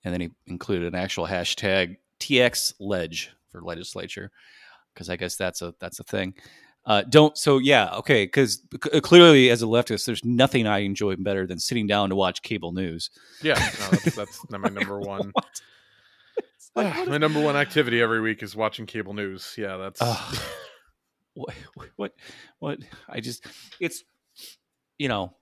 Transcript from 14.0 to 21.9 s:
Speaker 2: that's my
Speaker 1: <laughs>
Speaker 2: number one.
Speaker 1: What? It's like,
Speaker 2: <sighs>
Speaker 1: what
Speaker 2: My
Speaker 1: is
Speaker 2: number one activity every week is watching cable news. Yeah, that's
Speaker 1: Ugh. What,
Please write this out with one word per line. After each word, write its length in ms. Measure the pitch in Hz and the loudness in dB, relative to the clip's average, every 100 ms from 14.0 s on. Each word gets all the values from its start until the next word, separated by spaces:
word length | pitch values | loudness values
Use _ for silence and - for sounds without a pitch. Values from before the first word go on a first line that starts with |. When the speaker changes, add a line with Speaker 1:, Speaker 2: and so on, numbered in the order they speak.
| - - | 0 -4
Speaker 2:
that's 340 | 104 - - | -10 -12 -14
my 180 | 101 98 | -6 -6
Speaker 1:
<laughs> 20 | |
Speaker 2:
number 300 | 98 98 101 | -4 -6 -6
one. 300 | 98 98 101 | -8 -8 -6
Speaker 1:
What? 120 | 98 - - - _ _ _ _ _ _ - | -6 -6 -16 -20 _ _ _ _ _ _ -12
It's 320 | - _ - - | -12 _ -10 -4
like, 180 | 208 | -2
Speaker 2:
<sighs> 20 | 240 | -2
Speaker 1:
what 120 | 370 | -4
Speaker 2:
My 60 | 147 | 0
Speaker 1:
is 40 | |
Speaker 2:
number 200 | 156 151 | 0 2
one 140 | 151 143 | 0 0
activity 440 | 143 151 127 117 | 0 0 2 2
every 200 | 117 113 | 2 0
week 200 | 110 110 | -2 -4
is 120 | 104 | -8
watching 320 | 107 107 - 107 | -4 -4 -4 -12
cable 280 | 113 95 | -10 -8
news. 400 | 104 101 95 - - | -8 -8 -10 -14 -10
Yeah, 180 | 101 95 | -8 -8
that's 220 | 95 - | -10 -4
Speaker 1:
Ugh. 380 | 117 - - - - - - - _ _ _ _ _ | -2 -2 -6 -10 -10 -14 -18 -20 _ _ _ _ _
What, 200 | - 127 - - - - | -16 -14 -14 -20 -20 -20